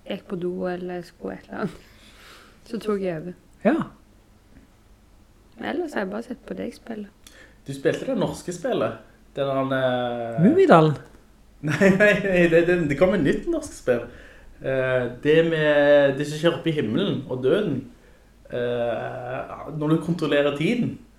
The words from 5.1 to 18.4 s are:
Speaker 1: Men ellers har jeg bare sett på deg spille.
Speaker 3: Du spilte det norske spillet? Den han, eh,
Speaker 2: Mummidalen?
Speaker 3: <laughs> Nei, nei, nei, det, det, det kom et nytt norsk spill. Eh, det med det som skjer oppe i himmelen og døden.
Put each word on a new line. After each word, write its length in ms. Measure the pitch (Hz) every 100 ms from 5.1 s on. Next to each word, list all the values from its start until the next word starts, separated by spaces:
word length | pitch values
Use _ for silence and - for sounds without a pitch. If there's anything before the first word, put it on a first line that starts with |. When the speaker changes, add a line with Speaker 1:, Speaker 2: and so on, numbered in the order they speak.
| _ _ _ _
Speaker 1:
Men 180 | 226 220
ellers 260 | 269 339
har 80 | -
jeg 80 | 196
bare 120 | 202
sett 200 | 233 247
på 120 | -
deg 200 | 185 202
spille. 340 | - - 220 202 _ - - - _
Speaker 3:
Du 100 | -
spilte 340 | 139 160 - 254
det 100 | 240
norske 320 | 156 - -
spillet? 440 | 170 - 202 113 - - _ -
Den 140 | - 139
han, 220 | 135 131
eh, 680 | 131 127 123 123 120 - -
Speaker 2:
Mummidalen? 540 | 180 339 370 175 160 139 - - _
Speaker 3:
<laughs> 280 | _ _ _
Nei, 300 | 147 - 196
nei, 220 | 190 208 190
nei, 300 | 196 180 170
det, 160 | 165
det, 100 | 170 180 151
det 80 | -
kom 140 | 185
et 80 | 202
nytt 220 | 147 - -
norsk 240 | 320 -
spill. 300 | - - 120 - - - - - -
Eh, 480 | 135 135 127 127 120 120
det 160 | 143 160
med 720 | 165 160 151 147 143 147 139 135
det 60 | 147
som 140 | 151
skjer 160 | 170 165
oppe 160 | 165
i 20 |
himmelen 460 | 151 113 127 196 123 -
og 100 | 127
døden. 320 | 127 185 190 135 - - - - _ _